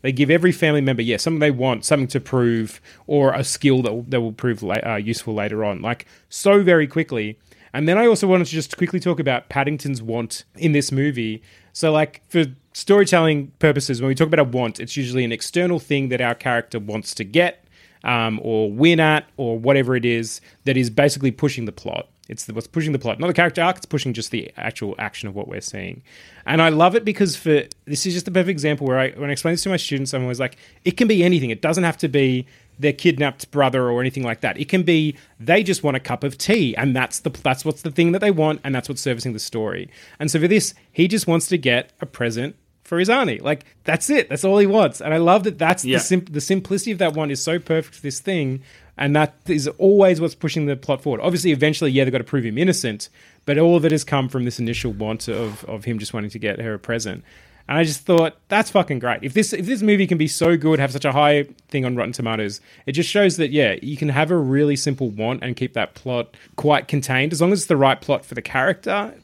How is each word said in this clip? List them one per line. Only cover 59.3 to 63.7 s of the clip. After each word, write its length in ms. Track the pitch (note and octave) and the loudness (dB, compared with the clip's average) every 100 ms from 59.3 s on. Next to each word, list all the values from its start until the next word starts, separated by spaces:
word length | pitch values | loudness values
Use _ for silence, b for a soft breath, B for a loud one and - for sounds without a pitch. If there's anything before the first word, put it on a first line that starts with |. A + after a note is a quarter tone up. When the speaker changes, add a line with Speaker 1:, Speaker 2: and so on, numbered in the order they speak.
Speaker 1:
this, 180 | D3 - | 0 0
if 140 | - F#3 | -2 -4
this 160 | B3+ | 0
movie 240 | G#3 G#3 F#3+ | 2 4 4
can 140 | E3+ | 2
be 80 | D#3 | 0
so 280 | - E3 E3+ | 2 2 2
good, 220 | D#3 D#3 | 2 2
have 140 | C#3 | 0
such 140 | C3 C#3+ | -2 0
a 60 | |
high 340 | C3+ D3 D3 C#3+ - _ | 4 4 4 0 -12 _
thing 140 | C#3+ B2+ | -4 -2
on 100 | B2 | -2
Rotten 180 | G#2 | -4
Tomatoes, 480 | A#2+ A#2 A2 G#2 G#2 b b - | -4 -4 -2 -4 -8 b b -6
it 60 | |
just 180 | C3+ E3 | -2 0
shows 280 | G#3 G3 F3+ | 4 4 2
that, 120 | D3 | 0
yeah, 280 | D3 A#2+ | 2 2